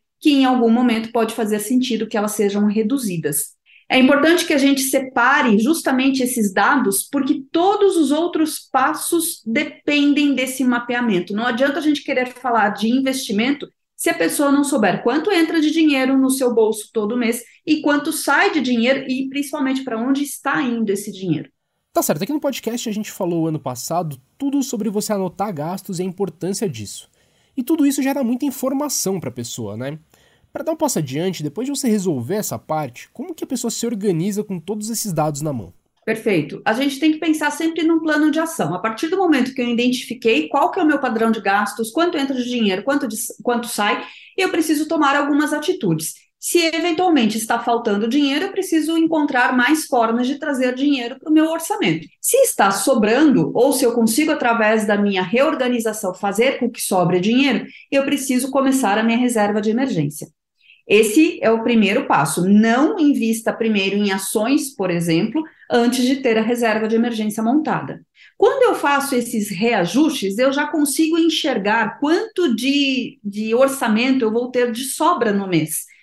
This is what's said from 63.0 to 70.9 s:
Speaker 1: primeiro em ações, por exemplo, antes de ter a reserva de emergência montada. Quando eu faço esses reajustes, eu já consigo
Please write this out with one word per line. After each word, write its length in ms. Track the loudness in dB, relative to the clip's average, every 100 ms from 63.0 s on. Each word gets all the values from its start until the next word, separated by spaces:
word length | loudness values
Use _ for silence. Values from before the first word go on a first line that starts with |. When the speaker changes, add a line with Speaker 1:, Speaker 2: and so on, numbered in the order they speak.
| 2 2 0 -2 -4
Speaker 1:
primeiro 440 | -2 0 0 0 0
em 160 | 0
ações, 580 | -2 -2 -2 0 0 0
por 180 | -4 -2
exemplo, 540 | -2 0 0 0 -2 -6 -10 -2
antes 360 | 0 2 2
de 120 | 0 0
ter 220 | 0 0
a 40 |
reserva 440 | 0 0 0 0 0
de 80 |
emergência 480 | 0 0 -2 -4 -2
montada. 600 | 0 0 0 -4 -6 -12 _ _ -20 0
Quando 240 | 2 4
eu 120 | 2 2
faço 400 | 0 0 0 -2
esses 340 | -2 -2 -4
reajustes, 880 | -2 0 0 2 2 2 0 -2 0
eu 140 | 2
já 160 | 2 0
consigo 500 | 0 0